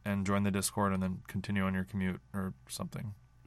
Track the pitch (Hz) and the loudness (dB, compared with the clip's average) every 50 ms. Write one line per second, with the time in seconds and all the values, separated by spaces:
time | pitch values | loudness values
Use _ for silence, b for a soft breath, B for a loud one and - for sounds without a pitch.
0 | - 104 101 98 95 95 101 101 101 101 95 101 95 - - 107 101 98 95 92 | -2 0 0 2 2 2 4 4 4 4 2 2 0 0 0 2 2 2 2 2
1 | 95 92 92 98 - - - 98 92 - 101 98 95 95 95 92 90 - - 98 | 0 -2 -2 -4 -8 -6 -6 -6 -4 -2 0 2 2 2 2 0 -2 -2 -2 -2
2 | 95 92 87 - - - - 98 95 95 - - - - - - 196 170 - - | 0 0 -2 -4 -6 -8 -6 -4 -4 -4 -6 -8 -14 -12 -8 -8 -8 -6 -6 -8
3 | - 107 101 - - - - - - | -8 -8 -10 -12 -16 -20 -20 -20 -18